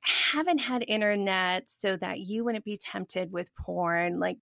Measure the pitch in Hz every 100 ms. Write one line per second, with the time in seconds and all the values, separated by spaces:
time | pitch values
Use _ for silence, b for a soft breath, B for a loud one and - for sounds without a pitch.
0 | - - - 294 339 302 240 247 233 214
1 | 208 208 196 185 180 185 - - 202 185
2 | 185 185 190 220 233 214 214 208 - 196
3 | 185 185 175 180 175 - - 175 170 170
4 | 175 180 180 -